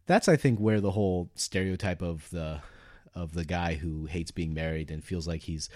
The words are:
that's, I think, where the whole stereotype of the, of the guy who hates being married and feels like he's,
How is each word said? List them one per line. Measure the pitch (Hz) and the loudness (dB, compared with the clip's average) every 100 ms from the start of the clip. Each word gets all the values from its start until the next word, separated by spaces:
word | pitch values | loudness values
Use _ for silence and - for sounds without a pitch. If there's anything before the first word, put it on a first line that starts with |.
| - | 2
that's, | 180 - | 4 6
I | |
think, | 151 139 104 | 6 6 4
where | 107 107 | 4 4
the | 98 | 2
whole | 101 98 90 87 - | 2 2 2 -2 -6
stereotype | - 95 95 92 101 85 | -2 0 0 0 -2 -2
of | 87 80 - | -2 -4 -8
the, | 87 78 76 - - - - - | -6 -6 -6 -10 -20 -20 -20 -14
of | 90 82 | -8 -6
the | 85 | -4
guy | 82 87 85 | -2 0 0
who | 76 82 78 78 | -2 -4 -4 -4
hates | 85 82 | -6 -6
being | 87 80 | -4 -4
married | 78 80 80 76 | -2 -2 -2 -4
and | 78 | -8
feels | - 90 80 | -6 -6 -4
like | 80 | -6
he's, | - 80 - | -6 -6 -8